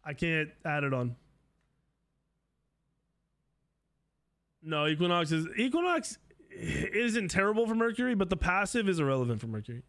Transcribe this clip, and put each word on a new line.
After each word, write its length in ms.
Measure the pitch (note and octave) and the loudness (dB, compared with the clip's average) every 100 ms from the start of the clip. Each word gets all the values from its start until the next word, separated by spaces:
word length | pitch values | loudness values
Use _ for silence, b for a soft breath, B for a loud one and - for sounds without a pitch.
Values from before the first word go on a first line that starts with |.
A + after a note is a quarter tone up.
I 100 | - | -12
can't 360 | C#3+ E3+ D#3+ D#3 - | -4 0 0 -2 -6
add 180 | E3 D3 | -4 0
it 100 | C#3+ | 0
on. 220 | C3 B2 A#2+ _ _ _ _ _ _ _ _ _ _ _ _ _ _ _ _ _ _ _ _ _ _ _ _ _ _ _ _ _ _ _ _ _ _ | 0 -2 -6 _ _ _ _ _ _ _ _ _ _ _ _ _ _ _ _ _ _ _ _ _ _ _ _ _ _ _ _ _ _ _ _ _ _
No, 280 | D#3 D3+ D3+ | -4 0 2
Equinox 420 | D#3 F3 F3 D#3+ | 2 2 2 2
is, 160 | D#3+ E3 - | 0 -2 -2
Equinox 640 | B3+ D#4 F4+ E4 - - _ _ - | 0 2 2 0 -2 -14 _ _ -20
isn't 760 | - E3+ - - G#3 A#3+ A3+ F#3 | -10 -4 -4 -2 0 0 0 -2
terrible 400 | F#3 G3 G#3+ A3+ | 0 2 2 0
for 80 | A3+ | 2
Mercury, 400 | A#3 A3+ B3 G#3+ | 0 0 0 2
but 120 | F#3 | 0
the 80 | F3+ | 0
passive 520 | - F#3 G3+ B3 G3 | 2 0 0 0 2
is 100 | E3+ | 2
irrelevant 420 | C#3 C3 B2 A2 | 2 2 0 -2
for 60 | A2+ | -4
Mercury. 360 | A2 G#2 A#2+ | -8 -8 -14